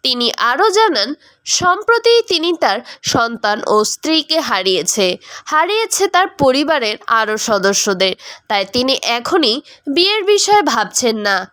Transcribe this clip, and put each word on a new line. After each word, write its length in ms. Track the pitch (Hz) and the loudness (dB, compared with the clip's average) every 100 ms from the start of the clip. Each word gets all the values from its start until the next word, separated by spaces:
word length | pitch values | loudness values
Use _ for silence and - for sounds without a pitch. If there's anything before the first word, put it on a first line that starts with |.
তিনি 240 | 170 247 240 - | -2 -2 -2 -2
আরও 300 | 233 262 427 | -2 2 2
জানান, 400 | 381 440 247 208 302 _ _ - | 4 2 0 -4 -8 _ _ -6
সম্প্রতি 680 | - 349 370 427 466 466 466 453 | 0 0 0 2 2 4 2 2
তিনি 220 | 349 330 330 | -2 0 0
তার 180 | 262 202 - - | 0 -2 -6 -10
সন্তান 540 | - - 233 233 214 214 - | -4 0 -2 -2 -4 -2 0
ও 80 | 208 | 0
স্ত্রীকে 560 | 214 - 294 320 - 320 | 0 -4 0 0 0 -4
হারিয়েছে, 680 | 240 208 190 185 160 - 185 175 - - - | -2 -2 0 0 -2 0 0 -2 -10 -18 -2
হারিয়েছে 580 | 302 349 427 440 - 403 | 0 0 -2 -2 -2 0
তার 200 | 359 381 - | 2 0 2
পরিবারের 560 | 269 262 302 302 220 208 - | 2 2 0 0 -2 -6 -2
আরও 280 | 226 214 214 | 0 0 -2
সদস্যদের, 760 | - 208 190 196 214 185 190 - - - _ | 0 2 2 0 -2 0 0 -2 -14 -20 _
তাই 160 | 202 196 | -4 -2
তিনি 280 | 240 254 269 | -2 0 -2
এখনই 520 | - 233 240 349 262 240 - - - | -2 -4 0 0 2 -2 -8 -16 -4
বিয়ের 360 | 277 370 427 | 0 0 0
বিষয়ে 400 | 381 415 392 415 | 2 0 4 2
ভাবছেন 540 | 294 233 208 - 247 220 | 2 -2 -2 -2 -2 0
না। 200 | 208 190 190 | -2 -2 -4